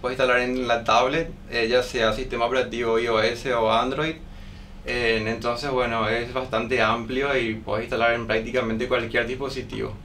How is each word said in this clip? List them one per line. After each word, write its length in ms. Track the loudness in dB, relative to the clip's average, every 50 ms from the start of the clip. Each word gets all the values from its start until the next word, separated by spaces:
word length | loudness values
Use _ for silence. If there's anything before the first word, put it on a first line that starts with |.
puedes 160 | -2 -4 0 2
instalar 240 | 2 4 4 4
en 260 | 2 2 0 -2 2 2
la 160 | 0 0 4
tablet, 460 | 4 4 6 6 4 2 0 -2 -4 -8 -14 -12 -6
eh, 160 | -2 0 0 4
ya 140 | 4 2 2
sea 300 | 2 0 2 2 2 2
sistema 320 | 0 -4 -4 -2 -2 0
operativo 520 | 2 2 0 0 0 -2 -2 0 2 2 2
I 100 | 2 2
O 140 | 2 4
S 320 | 2 2 0 -2 -2 -2 0
o 180 | 2 4 4
Android. 440 | 4 4 2 0 0 -2 -2 -2 -2 -6 -12 -16 -14 -16 -14 -14 -14 -16 -16 -16 -16 -14 -8
En, 440 | -6 -4 0 2 2 2 2 0 -2
entonces, 420 | -4 -2 -2 -2 -2 -2 -2 -2
bueno, 400 | 0 0 0 0 0 0 0 0
es 240 | 0 0 -2 -2 -4
bastante 480 | -4 -4 -2 -2 -2 0 0 2 2
amplio 560 | 4 4 2 0 -2 -4 -2 -2 0 2 0 0
y 160 | 0 0 -4
puedes 300 | -4 -4 -4 -4 -4 -2
instalar 300 | -2 0 2 2 2 2
en 100 | 2 0
prácticamente 640 | 0 0 0 0 0 -2 0 0 0 0 -2 0 0
cualquier 400 | 0 0 0 0 0 0 0 0
dispositivo. 680 | -4 -4 -4 -6 -6 -6 -8 -8 -6 -6 -6 -6 -6 -10